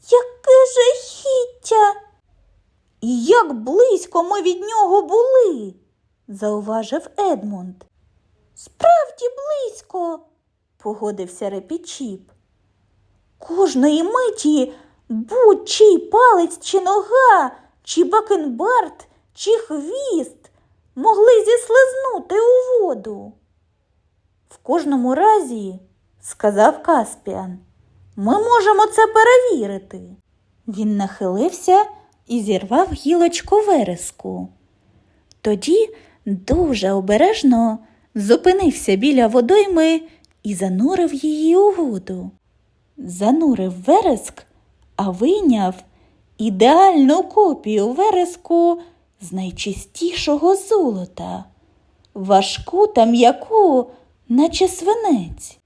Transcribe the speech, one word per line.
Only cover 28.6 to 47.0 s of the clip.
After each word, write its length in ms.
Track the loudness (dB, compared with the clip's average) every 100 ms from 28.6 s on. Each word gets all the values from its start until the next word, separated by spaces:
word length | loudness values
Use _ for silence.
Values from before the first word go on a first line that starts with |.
| 4 2 2
це 160 | 2 2
перевірити». 920 | 4 6 6 4 -2 -4 -10 -14 -20 -20 -20 _ _ _ _ -14
Він 300 | -6 -4 -2
нахилився 880 | -4 -6 -4 -2 -2 -4 2 2 2 -6 _ _ _
і 140 | -6
зірвав 500 | -4 -4 -2 -2 -2
гілочку 720 | -4 -2 0 0 -2 0 0
вереску. 840 | 2 0 0 -6 -12 -14 -12 -12 -14 _ _ _ _ _ _ _ _ _
Тоді 540 | -6 -4 0 0 0 -6 _ _ -8
дуже 640 | -8 -2 -2 0 -2 -2
обережно 880 | -2 0 2 2 2 2 2 0 -4 _ _ _ -8
зупинився 800 | 2 2 4 2 0 -2 -2 0
біля 320 | 0 2 2
водойми 720 | 2 2 2 2 2 2 0 -6 _ _ _
і 120 | -12 -6
занурив 580 | -4 -2 -2 0 -2
її 440 | -4 -6 -2 2 4
у 140 | 2
воду. 600 | 2 -4 -6 -10 -12 -12 _ _ _ _ _ _ -18
Занурив 760 | -14 -2 0 2 0 -2 -4 -6 0
вереск, 560 | 2 2 -2 -6 -20 _ _ _ _ _ -8
а 140 | -6
вийняв 640 | -2 0 0 2 0 0 -4 _ _ _ _ _ _
ідеальну 840 | -6 2 4 6 6 6